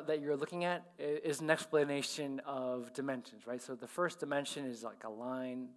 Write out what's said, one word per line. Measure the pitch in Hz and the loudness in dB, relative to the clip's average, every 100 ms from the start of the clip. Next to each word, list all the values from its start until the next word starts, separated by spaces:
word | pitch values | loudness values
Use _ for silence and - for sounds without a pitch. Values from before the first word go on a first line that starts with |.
| 156 | 2
that | 156 | 2
you're | 143 143 | 4 2
looking | 156 175 | 0 0
at | 175 175 - - | 2 0 -2 -4
i-, | |
is | 147 151 160 143 | 0 0 0 2
an | 156 | 4
explanation | 156 - 156 143 143 131 - 139 135 147 | 4 6 4 6 2 0 -2 -2 -4 -4
of | 135 127 127 117 | -2 0 -2 -4
dimensions, | - 139 127 117 107 | -4 -2 -2 -4 -12
right? | 117 123 | -6 -6
So | - | -6
the | 123 123 | -8 -6
first | - 175 - | 0 0 2
dimension | 147 143 139 143 | 0 0 0 -2
is | 135 117 | -4 -4
like | 113 104 | -6 -8
a | 113 | -8
line, | 110 127 131 127 127 127 | -6 -4 -2 -2 -4 -6